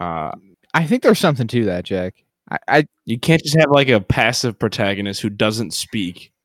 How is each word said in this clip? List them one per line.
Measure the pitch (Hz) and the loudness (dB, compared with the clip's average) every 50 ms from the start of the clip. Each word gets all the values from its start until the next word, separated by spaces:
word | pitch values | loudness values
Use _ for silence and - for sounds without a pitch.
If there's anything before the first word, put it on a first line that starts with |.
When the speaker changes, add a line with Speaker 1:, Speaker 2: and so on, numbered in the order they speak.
Speaker 1:
Uh, | 90 87 82 80 78 73 - - _ 98 _ _ _ _ - | -6 -8 -6 -6 -8 -8 -10 -12 _ _ _ _ _ _ -2
Speaker 2:
I | 156 165 | -2 0
think | 151 226 254 - | 0 0 2 4
there's | - 220 - | 4 4 4
something | - 175 143 117 123 110 | 4 0 0 0 -2 -2
to | - 123 113 | -2 -2 0
that, | 101 90 90 90 | 0 -2 -4 -6
Jack. | - 98 92 90 92 - _ _ _ _ _ _ - | -4 -4 -4 -4 -6 -8 _ _ _ _ _ _ -10
I, | - - _ - | -10 -8 _ 0
I | 110 151 151 - _ _ _ | 2 2 2 0 _ _ _
Speaker 1:
You | - 113 117 | -8 -8 -4
can't | - - 165 160 - | 0 2 2 2 2
just | 151 143 160 | 2 2 4
have, | 156 143 | 4 6
like, | 143 143 139 131 | 6 4 4 4
a | 123 107 | 4 2
passive | 95 - - - 117 110 117 - - 123 101 - | 2 0 0 2 2 2 0 0 -2 -4 -4 -2
protagonist | - 110 - - 110 98 101 98 101 101 98 - - | -4 -4 -2 -2 -2 -2 -2 -2 -4 -6 -6 -6 -6
who | 110 | -6
doesn't | 104 101 110 107 107 110 117 78 82 | -2 0 0 0 0 -2 -6 -6 -8
speak | - - - - 110 98 87 90 - - - _ _ | -10 -10 -8 -6 -6 -6 -6 -8 -12 -18 -20 _ _